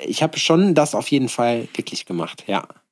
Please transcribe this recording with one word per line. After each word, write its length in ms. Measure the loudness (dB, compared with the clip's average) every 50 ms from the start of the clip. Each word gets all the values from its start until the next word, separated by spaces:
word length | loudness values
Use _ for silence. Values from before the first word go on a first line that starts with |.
| -8
ich 200 | -6 -2 0 -2
hab 120 | -2 0 -2
schon 340 | 2 4 4 6 6 6 4
das 220 | 4 4 2 0
auf 140 | -4 0 0
jeden 180 | 0 2 2 0
Fall 380 | 0 0 0 2 0 0 -4 -6 -6
wirklich 320 | -8 -6 -6 -10 -10 -8
gemacht, 360 | -6 -6 -4 -4 -6 -8 -12 -6
ja. 200 | -4 -4 -4 -4 -8 -16 _ _ _